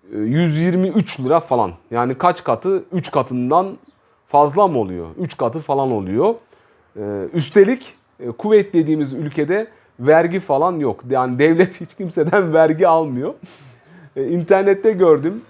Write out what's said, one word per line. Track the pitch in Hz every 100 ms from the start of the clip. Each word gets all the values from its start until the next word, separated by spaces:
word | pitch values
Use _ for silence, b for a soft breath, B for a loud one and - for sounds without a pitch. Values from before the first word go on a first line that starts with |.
| 95
E, | 107
yüz | 107 147 170 151
yirmi | 175 180 185
üç | 208 - -
lira | 127 165
falan. | - 123 98 85 _
Yani | 117 123 135
kaç | 180 175
katı? | - 113 185 190 -
Üç | 180 -
katından | 147 127 123 123 160 190 - _ _ _ _ _
fazla | 143 147 156 196
mı | 139
oluyor? | 98 90 82 82
Üç | 180 -
katı | 123 156
falan | 151 139 135
oluyor. | 113 92 107 190 226 b b b b b 107
E, | 104 101 92
üstelik, | 170 135 214 196 254 - _ _ _
e, | -
Kuveyt | - 208 214 196
dediğimiz | 175 156 156 139
ülkede | 131 147 139 147 196 226 b b -
vergi | 127 160 170 185
falan | 185 139 170 170
yok. | 135 101 123
Yani | 131 127 123
devlet | 151 165 185 -
hiç | 170
kimseden | - 185 170 160 202 175
<laughs> |
vergi | 160 160 156 180
almıyor. | 165 156 127 143 294 B B 135 117 B B B -
E, | 139
internette | 175 160 196 196 196 220
gördüm. | 190 180 151 151 214